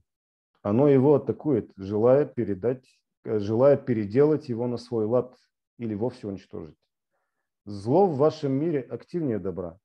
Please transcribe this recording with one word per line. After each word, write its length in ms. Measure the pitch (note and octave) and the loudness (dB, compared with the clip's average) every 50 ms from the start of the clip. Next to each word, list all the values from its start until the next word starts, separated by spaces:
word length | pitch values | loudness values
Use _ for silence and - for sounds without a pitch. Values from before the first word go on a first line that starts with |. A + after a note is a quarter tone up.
| _ _ _ _ _ _ _ _ _ _ _ _ | _ _ _ _ _ _ _ _ _ _ _ _
Оно 260 | _ G2+ G2+ A#2 C#3+ D3 | _ 0 2 4 4 6
его 280 | C#3 C3+ B2+ D3 D3 | 6 6 6 6 4
атакует, 560 | C3+ C#3 - G#2+ - - D3+ C#3+ G#2+ G2 - - | 4 2 -2 -6 -4 -2 -2 -2 -2 -2 -4 -12
желая 500 | - F#2+ F#2+ G#2 G#2 A2 B2 B2+ C#3+ D3 | -14 -10 -6 -2 2 4 4 4 4 2
передать, 600 | B2+ - - A2+ F#2+ G2+ F2+ F2+ A#2 C3+ C3 - _ _ _ _ _ _ _ _ | 0 -2 -6 -4 -4 -4 -4 -2 -4 -4 -4 -10 _ _ _ _ _ _ _ _
э, 140 | A#2+ A2+ G#2+ | -4 -4 -4
желая 380 | G2+ G2+ A2 A2 C3 C#3+ C#3+ C3+ | -2 -2 0 4 6 6 4 4
переделать 720 | C#3 - B2 A2 G#2+ G2 G#2 C3 D3 D3+ D#3 C#3+ D3+ - | 2 -2 -2 -2 -2 -2 2 2 4 4 2 0 -2 -6
его 180 | A#2+ A2 A#2+ B2 | -6 -6 -4 -6
на 100 | A#2+ A#2 | -6 -8
свой 280 | - - B2 A2+ G#2+ | -8 -6 -4 -2 -2
лад 300 | G#2+ A#2+ B2+ A#2+ B2+ - _ _ _ _ _ _ _ _ _ | 0 0 0 0 -2 -8 _ _ _ _ _ _ _ _ _
или 180 | A#2+ A2+ G#2+ | -8 -6 -6
вовсе 320 | G2 A2 B2+ A2+ - - G#2 | -4 -4 -6 -6 -8 -10 -10
уничтожить. 500 | G2 F2+ - _ - F#2+ E2+ D2+ D#2 _ _ _ _ _ _ _ _ _ _ _ _ _ _ _ _ _ _ | -10 -10 -14 _ -16 -14 -14 -14 -18 _ _ _ _ _ _ _ _ _ _ _ _ _ _ _ _ _ _
Зло 400 | G2+ G#2 G2+ G2 A2 C3+ F3 G3+ | -14 -14 -10 -4 0 2 2 2
в 120 | F#3+ D#3 B2 | 2 2 0
вашем 360 | C#3+ D#3 D#3 - - C#3 C3+ | 0 0 0 -2 -4 -4 -2
мире 280 | C3+ D3+ F3 D#3+ C#3 | -2 -2 -2 -4 -4
активнее 580 | A#2+ A#2+ B2+ A#2 - _ - F3 D#3+ C3+ A2+ G#2 | -6 -6 -12 -14 -14 _ -8 -6 -4 -4 -4 -4
добра, 380 | F2+ F#2+ F2 F2 F2+ E2+ D#2+ - | -4 -6 -8 -8 -10 -10 -12 -16